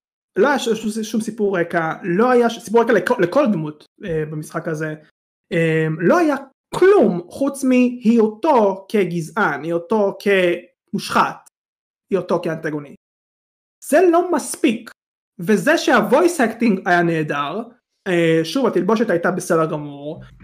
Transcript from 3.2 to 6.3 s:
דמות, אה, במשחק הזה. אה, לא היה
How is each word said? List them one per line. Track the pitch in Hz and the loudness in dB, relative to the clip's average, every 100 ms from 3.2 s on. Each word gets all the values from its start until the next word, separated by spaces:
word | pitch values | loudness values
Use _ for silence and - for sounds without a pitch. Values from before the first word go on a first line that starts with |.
| 175 277 277 | 0 2 2
דמות, | 180 151 151 _ _ | 0 -4 -10 _ _
אה, | 208 160 156 | -6 -6 -6
במשחק | 156 156 165 160 | -8 -10 -8 -6
הזה. | 156 156 156 _ _ _ _ - | -6 -6 -8 _ _ _ _ -6
אה, | 170 165 160 156 156 | -2 0 0 0 0
לא | 156 330 | 2 2
היה | 320 | 2